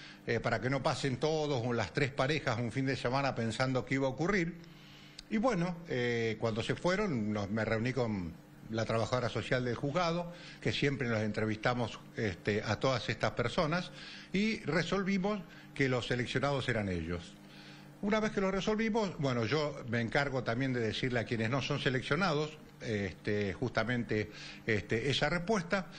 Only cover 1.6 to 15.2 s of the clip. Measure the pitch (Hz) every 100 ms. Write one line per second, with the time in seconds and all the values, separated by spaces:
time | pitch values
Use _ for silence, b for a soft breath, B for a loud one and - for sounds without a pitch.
1.6 | 123 117 104 - 135 - 135 156 139 113
2.6 | 120 135 135 131 123 135 139 113 113 110
3.6 | 131 127 - 135 135 131 170 202 165 -
4.6 | B B B B B B - 214 254 185
5.6 | 175 170 - 127 120 117 113 110 113 107
6.6 | 110 135 175 190 214 123 104 104 98 110
7.6 | 107 110 123 127 117 101 85 - - -
8.6 | - 110 110 110 107 127 120 92 - 127
9.6 | 123 113 143 160 170 170 165 B B B
10.6 | 131 - 139 135 120 110 107 104 110 107
11.6 | 127 123 113 - - - 110 85 - 104
12.6 | 113 101 135 123 - 117 113 - 117 -
13.6 | 151 175 175 B B B B 185 220 220
14.6 | - 165 - 190 190 196